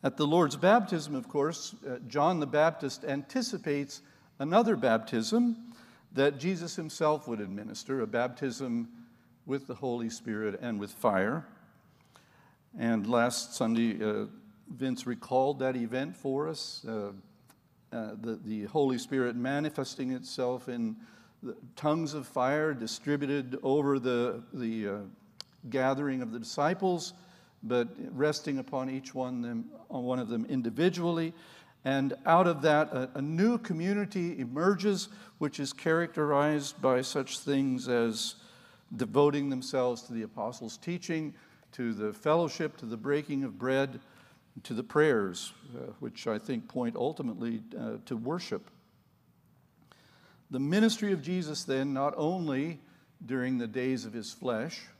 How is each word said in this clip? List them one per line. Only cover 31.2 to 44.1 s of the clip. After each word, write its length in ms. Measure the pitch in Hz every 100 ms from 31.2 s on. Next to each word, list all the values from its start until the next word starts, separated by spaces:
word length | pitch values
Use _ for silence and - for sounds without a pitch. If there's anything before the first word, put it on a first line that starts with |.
| 165 165 - - - _
And 300 | 135 135 135 -
out 240 | - 165 175
of 140 | 156
that, 280 | 156 151 151
a, 180 | 131 131 143
a 60 |
new 360 | 143 160 214 233
community 840 | - 165 175 202 196 196 170 139
emerges, 680 | 120 131 180 196 196 190 - - - _
which 220 | 151 -
is 120 | 139
characterized 1080 | - 165 160 170 160 147 143 147 151 139 -
by 220 | 131 127
such 360 | 127 143 131 -
things 480 | - 139 139 127 123
as 500 | 123 117 113 - - - - - - _ 117
devoting 540 | 117 113 147 147 139
themselves 520 | 131 - 135 123 117
to 100 | -
the 80 | 117
apostles' 560 | 107 - 110 123 117 -
teaching, 560 | - 175 - 160 156 - - - _
to 200 | - 120
the 200 | 104 107
fellowship, 640 | 104 151 160 165 - 156 -
to 80 | 113
the 100 | 113
breaking 480 | 127 143 151 139
of 140 | 135 98
bread, 420 | 123 135 139 135 -